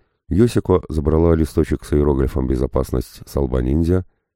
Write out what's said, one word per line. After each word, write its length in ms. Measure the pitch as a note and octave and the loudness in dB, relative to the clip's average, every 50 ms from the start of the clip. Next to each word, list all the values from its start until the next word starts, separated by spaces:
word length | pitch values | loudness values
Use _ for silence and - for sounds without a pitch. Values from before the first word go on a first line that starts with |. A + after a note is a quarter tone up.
| _ _ _ _ _ - | _ _ _ _ _ -2
Йосико 520 | E2+ F2 A#2 A#2+ - G#2+ - - F#2 F2 - - | 2 2 2 2 2 0 0 2 2 2 0 -2
забрала 480 | C#2+ D#2 C#2+ D2 D2+ D#2+ E2 E2+ E2 | -4 -2 0 2 2 4 4 4 4
листочек 480 | D#2+ D#2 D2+ - E2+ D2+ - D2+ - - | 2 2 0 0 0 0 0 -2 -6 -4
с 100 | - - | -2 0
иероглифом 540 | D2 D2 D2 C#2+ C2 C2+ B1+ - C2+ C2 B1+ | 0 2 2 2 0 0 -2 -2 -2 -2 -2
«Безопасность» 720 | C2 B1 C2 B1+ - C2 C2 - - B1+ B1 - - - - | -2 -2 -2 -2 -2 -4 -4 -2 -4 -6 -6 -6 -12 -20 -16
с 140 | - - C#2+ | -8 -4 -4
лба 220 | C#2 C2 B1+ C2 | -2 -2 -2 -2
ниндзя, 440 | B1 B1+ C#2+ D#2+ E2+ E2 F2+ F#2 F#2 - _ _ _ _ _ | 0 0 0 0 0 0 0 0 -2 -6 _ _ _ _ _